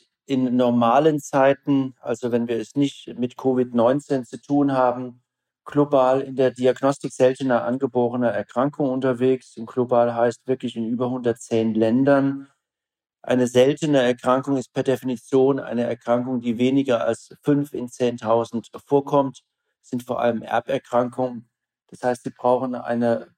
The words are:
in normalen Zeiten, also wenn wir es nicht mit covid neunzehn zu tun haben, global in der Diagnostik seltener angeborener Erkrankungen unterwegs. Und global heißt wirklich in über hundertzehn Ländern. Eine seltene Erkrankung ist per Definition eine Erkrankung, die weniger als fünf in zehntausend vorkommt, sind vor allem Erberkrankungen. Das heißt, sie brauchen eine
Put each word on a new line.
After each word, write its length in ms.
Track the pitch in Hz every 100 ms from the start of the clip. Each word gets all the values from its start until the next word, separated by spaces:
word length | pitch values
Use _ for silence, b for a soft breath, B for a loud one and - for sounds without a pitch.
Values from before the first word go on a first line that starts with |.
| _ _
in 320 | - 131 127 123
normalen 640 | 123 120 117 131 160 151
Zeiten, 760 | - 143 135 139 - 139 131 -
also 320 | - 120 123
wenn 160 | 120 117
wir 80 | 113
es 180 | 110
nicht 380 | 143 139 - - 120
mit 180 | 123 -
covid 380 | 135 127 127
neunzehn 500 | 120 117 143 - 139
zu 160 | 120 -
tun 320 | - 143 139
haben, 480 | 131 127 123 123 120 _ _ _ _ -
global 560 | 143 147 143 127 135
in 140 | 135 131
der 160 | 127
Diagnostik 600 | 120 127 123 139 139 139
seltener 520 | - 131 131 135 120
angeborener 640 | - 131 135 123 120 123 120
Erkrankungen 600 | 104 104 120 139 143 143
unterwegs. 680 | 131 131 120 131 131 - -
Und 80 | 113
global 480 | - 123 120 120
heißt 320 | 117 120 - -
wirklich 300 | 127 123 117
in 120 | 113
über 220 | 120 127
hundertzehn 640 | 127 120 113 - 113 113
Ländern. 760 | 110 110 123 135 139 139 139 - _ _ _ _ _ _ _
Eine 260 | - 127 123
seltene 540 | 123 131 147 156 143
Erkrankung 560 | 123 123 127 127 139 139
ist 160 | -
per 120 | -
Definition 760 | 131 127 127 120 - 135 131 135
eine 220 | 127 120
Erkrankung, 580 | 120 120 - 120 123 127
die 160 | 120 113
weniger 480 | 127 139 135 117
als 320 | 117 113 - -
fünf 320 | - 143 143
in 160 | - 123
zehntausend 800 | - 123 120 110 117 113 113 - - -
vorkommt, 560 | 143 139 143 135 - _ _ _ _
sind 220 | - 123
vor 180 | 123 123
allem 180 | 120 113
Erberkrankungen. 1080 | - - - 143 - 120 123 120 127 120 - _ _ _ _
Das 120 | -
heißt, 220 | 127 123
sie 80 | 131 -
brauchen 380 | 127 123 131
eine 540 | 123 - 120 120 117 -